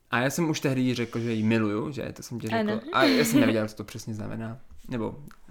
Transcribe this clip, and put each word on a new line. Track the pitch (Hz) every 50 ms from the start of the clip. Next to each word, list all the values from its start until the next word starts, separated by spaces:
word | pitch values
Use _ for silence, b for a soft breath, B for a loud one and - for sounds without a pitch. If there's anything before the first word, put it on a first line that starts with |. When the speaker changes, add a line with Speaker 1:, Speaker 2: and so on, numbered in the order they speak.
| _ _
Speaker 1:
A | - 117
já | 123 139
jsem | 139 - 175 156
už | 156 -
tehdy | - 147 135 131
jí | 127 127 123
řekl, | 117 117 113 - 120
že | 113 120 117
ji | 110 107
miluju, | 110 113 113 110 104 104 104 - 156
že | 131 127 - - -
to | - -
jsem | - 123 113
ti | 113 113
řekl. | 226 226 214 208
Speaker 2:
Ano. | 208 220 226 294 370
Speaker 1:
A | - 330
já | 285 262 247 226
jsem | 226 226 277
Speaker 2:
<laughs> |
Speaker 1:
nevěděl, | - - - 110 107 107
co | -
to | - 107
přesně | - - 117 - - 110
znamená. | 107 107 104 110 110 113 110 120 131 - - - - - -
Nebo | 127 117 110 110 - 143 143 - - - - -